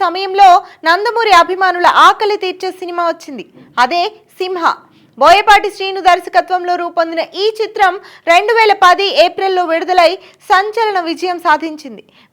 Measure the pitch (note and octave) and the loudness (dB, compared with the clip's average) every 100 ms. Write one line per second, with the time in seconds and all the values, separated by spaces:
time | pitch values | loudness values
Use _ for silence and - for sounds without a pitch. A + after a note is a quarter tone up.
0 | F#4 F4+ G4 F#4+ G4 F4+ F#4+ - D#4 F4+ | -4 -4 -4 4 6 4 0 -8 -2 -2
1 | A4 A4+ A4+ F4 E4+ F#4 F#4+ F4 E4+ - | -2 -2 2 2 2 0 -2 0 0 4
2 | E4 G4+ G#4 G#4 F#4 F#4 F#4 F4+ F4 F4 | 4 2 -2 -4 -6 -8 -10 -10 -10 -6
3 | E4+ E4 - B3+ - - - - B3 F4 | -4 -6 -12 -16 -16 -20 -10 -2 0 0
4 | G4 - _ - F#4 F4+ D#4+ - _ _ | -4 -6 _ -10 -8 -4 -4 -4 _ _
5 | _ - C#4+ F#4+ A4 G#4 G4+ - F#4+ F#4+ | _ 0 4 4 4 2 2 -6 -8 -2
6 | F4+ F4 F4+ F4+ F4+ F#4 F4+ F4 F4 F4 | 0 0 0 -4 -2 -4 -4 -4 -4 -4
7 | E4 E4 D#4 F4 G#4 A4 G#4+ G#4+ F#4+ F#4 | -4 -4 -8 -4 -4 -4 -6 -2 -2 -2
8 | - - - E4+ G#4 A4+ G#4+ G4+ F4+ F4+ | -12 -10 0 0 2 2 2 4 4 2
9 | G4 B3 F4 F4 F#4+ F#4 F4 F#4+ F4+ F#4 | 0 0 0 0 -4 -2 -2 -4 -2 2
10 | E4 F#4+ - _ - F#4+ G#4 G#4+ G#4+ G4 | 2 0 -14 _ -2 0 0 -2 -2 -2
11 | E4 D#4 F4+ F4 F4 D4+ E4 D4+ C#4 G#3 | -6 -6 -6 -4 -2 -2 -2 -12 -16 -20
12 | - _ _ | -20 _ _